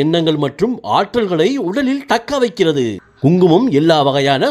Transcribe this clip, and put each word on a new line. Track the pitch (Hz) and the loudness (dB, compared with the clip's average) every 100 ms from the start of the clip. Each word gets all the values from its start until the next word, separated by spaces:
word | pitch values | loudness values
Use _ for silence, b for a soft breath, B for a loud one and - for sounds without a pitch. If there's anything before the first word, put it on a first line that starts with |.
எண்ணங்கள் | 147 170 165 156 143 | 0 0 0 -2 -4
மற்றும் | 135 240 240 - 120 | -2 -4 -4 -2 -2
ஆற்றல்களை | 196 240 208 165 170 269 175 | -2 -2 -2 0 0 -2 -4
உடலில் | 208 262 277 - | -4 -2 -4 -2
தக்க | 233 233 285 | -4 -4 -2
வைக்கிறது. | 240 - 170 147 120 95 - _ | -2 0 0 0 -2 -4 -12 _
குங்குமம் | 135 180 180 165 262 143 | 0 4 4 4 2 2
எல்லா | 160 160 139 | 2 2 2
வகையான | 139 139 135 254 | 0 0 0 -2